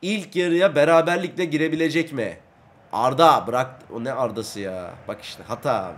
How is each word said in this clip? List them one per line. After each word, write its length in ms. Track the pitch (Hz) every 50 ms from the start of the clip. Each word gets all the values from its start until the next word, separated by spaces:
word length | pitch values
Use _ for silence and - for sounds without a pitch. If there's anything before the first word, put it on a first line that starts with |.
| -
İlk 340 | 180 214 214 185 - -
yarıya 380 | - 180 175 165 170 185 196 151
beraberlikle 680 | 147 143 156 165 165 160 165 175 185 185 175 123 - 180
girebilecek 680 | 165 147 151 156 160 156 156 160 160 143 165 160 160 147
mi? 260 | 135 113 98 82 - _ _ _ _ _ _ _ _ _ _ -
Arda 520 | 98 117 131 131 131 165 160 143 120 95
bırak. 240 | 98 117 123 131 127 - - - - -
O 100 | 113 117
ne 80 | 131 131
Arda'sı 480 | 120 131 117 104 107 110 - - 104
ya? 300 | 101 95 92 92 90 87 87 87 - -
Bak 140 | 107 - -
işte 200 | - - - - -
hata. 440 | 117 120 - 147 123 107 95 92 82